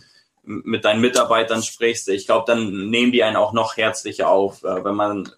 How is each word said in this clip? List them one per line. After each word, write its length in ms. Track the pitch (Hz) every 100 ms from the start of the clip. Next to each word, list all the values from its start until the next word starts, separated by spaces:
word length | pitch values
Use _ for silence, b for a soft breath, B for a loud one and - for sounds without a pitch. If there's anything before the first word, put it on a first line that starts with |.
| b b b _
mit 400 | - 104 - 110
deinen 160 | - 113
Mitarbeitern 640 | 123 123 117 113 113 113
sprichst, 460 | 110 - 117 117 -
ich 160 | 98 -
glaub, 200 | 113 113
dann 440 | 117 110 98 101
nehmen 220 | 120 123
die 120 | 123
einen 120 | 110 98
auch 160 | 104
noch 220 | 113 113 -
herzlicher 520 | 110 110 107 104 92
auf, 340 | 95 98 -
äh, 220 | 90 92
wenn 100 | 98
man, 360 | 104 104 101 90